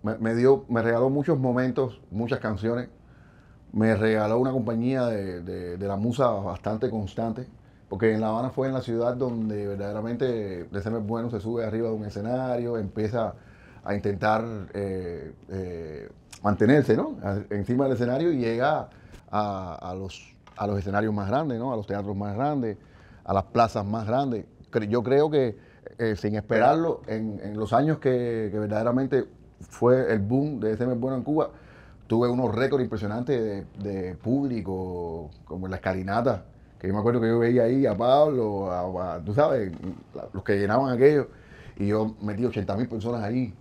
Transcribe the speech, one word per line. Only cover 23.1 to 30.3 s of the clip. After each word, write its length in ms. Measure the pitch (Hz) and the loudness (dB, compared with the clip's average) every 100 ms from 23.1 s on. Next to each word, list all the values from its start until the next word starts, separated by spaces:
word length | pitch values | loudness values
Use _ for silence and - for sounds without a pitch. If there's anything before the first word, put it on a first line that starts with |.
| - | -16
a 100 | - | -2
las 100 | 95 | -2
plazas 400 | 92 120 113 117 | 0 2 2 2
más 220 | 101 113 107 | -2 -4 0
grandes. 400 | 123 139 110 - - - | 0 0 -4 -8 -20 -4
Cre-, 180 | 117 104 | -2 0
yo 140 | 120 | 0
creo 280 | 117 139 151 | 4 4 4
que, 280 | 147 123 101 - - - - | 2 0 -4 -18 -20 -20 -4
eh, 180 | 113 107 | -2 0
sin 200 | 107 107 | -2 -2
esperarlo, 680 | 107 110 127 160 165 - - | 0 4 6 4 0 -2 -4
en, 320 | 110 110 101 | -4 -4 -6
en 160 | 101 104 | -8 -6
los 160 | 107 | 2
años 240 | 117 151 151 | 4 4 2
que, 500 | 135 127 120 113 107 | 2 2 0 -2 -4
que 80 | 107 | -2
verdaderamente 680 | 104 107 117 123 131 135 - - - - | -2 0 2 0 2 2 0 -12 -20 -20
fue 500 | - - 120 127 127 | -20 2 4 6 4
el 80 | 107 | 0
boom 400 | 101 | 2